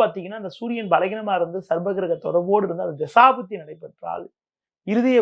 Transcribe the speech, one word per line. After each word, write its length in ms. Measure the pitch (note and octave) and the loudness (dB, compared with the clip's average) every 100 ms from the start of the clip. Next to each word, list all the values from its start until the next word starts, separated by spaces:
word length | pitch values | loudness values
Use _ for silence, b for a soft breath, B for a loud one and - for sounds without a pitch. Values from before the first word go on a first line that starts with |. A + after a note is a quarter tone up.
பாத்தீங்கன்னா 400 | G#3+ F3 F3+ A3 | 0 0 -12 -10
அந்த 100 | F#3+ - | -12 -10
சூரியன் 340 | A#3 A#3 G#3 | -8 -6 0
பலகீனமா 440 | E3 F#3 G#3+ G#3+ F#3 | 2 2 -4 -2 -2
இருந்து 220 | E3+ F3+ F3+ | -2 -4 -4
சர்பகிரக 480 | E3+ F3+ F#3+ F3+ E3 - | -2 -2 -2 -2 -4 0
தொடர்போடு 400 | E3+ F3 G#3 G3 | 0 2 2 0
இருந்து 200 | E3+ F3+ | -4 -6
அந்த 120 | D3 | -6
தசாபுத்தி 520 | D3+ - C4 B3 F#3+ G3+ | 0 6 6 6 -4 -12
நடைபெற்றால் 640 | D#3 D#3+ D#3 _ - - - _ _ _ _ _ - | -12 -18 -20 _ -10 -10 -12 _ _ _ _ _ -2
இருதய 320 | A3+ B3 B3+ | 2 4 4